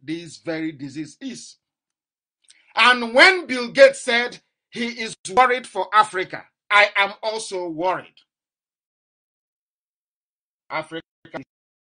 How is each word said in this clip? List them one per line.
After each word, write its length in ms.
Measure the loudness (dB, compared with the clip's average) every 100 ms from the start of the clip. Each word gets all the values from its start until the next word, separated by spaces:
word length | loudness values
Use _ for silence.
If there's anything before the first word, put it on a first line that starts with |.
this 340 | -12 -12 -12 -14
very 360 | -10 -8 -8
disease 440 | -10 -12 -12 -14 -14
is. 360 | -14 -14 -18 -20 _ _ _ _ _ _ _ _ _ _ _ 2
And 380 | 2 2 2
when 320 | 6 6 4 -4
Bill 220 | -6 -2
Gates 340 | 6 6 6
said 360 | -2 -2 -2 -10 _ _ _
he 180 | -8 -8
is 300 | -8 -10 -10 -2
worried 340 | 2 2 0 -4
for 220 | -8 2
Africa, 500 | 4 4 -2 -8 -10 -16 _ _
I 180 | 4 4 2
am 160 | -2 -4
also 460 | -8 -8 -8 -8 -8
worried. 520 | -4 -4 -4 -8 _ _ _ _ _ _ _ _ _ _ _ _ _ _ _ _ _ _ _ _ _ _ _ _ _ _
Africa 340 | -10 -8 -14 -14 _ -18 -18 -18 _ _ _